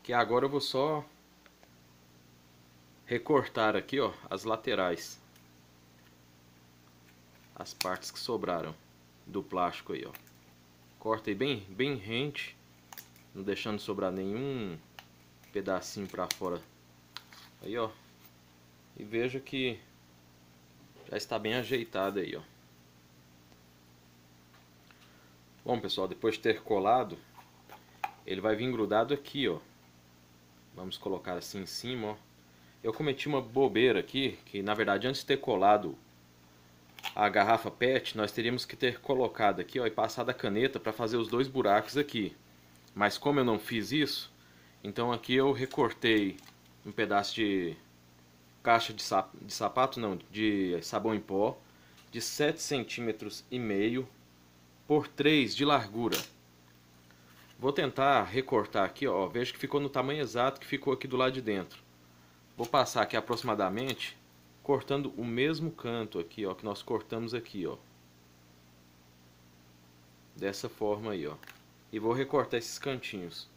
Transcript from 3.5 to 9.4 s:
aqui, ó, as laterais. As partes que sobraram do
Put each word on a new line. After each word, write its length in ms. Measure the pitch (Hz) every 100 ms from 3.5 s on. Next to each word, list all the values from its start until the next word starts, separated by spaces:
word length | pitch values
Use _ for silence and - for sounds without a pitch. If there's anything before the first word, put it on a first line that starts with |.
| 123 110 110
aqui, 240 | - 143
ó, 120 | 110 - -
as 140 | 95 104
laterais. 760 | 92 - 101 90 85 - - - - - - - - - - - - - - - - - - - - - - - - - -
As 160 | -
partes 380 | - 92 92 -
que 80 | -
sobraram 580 | - 110 90 85 80 78 - - - - -
do 160 | 95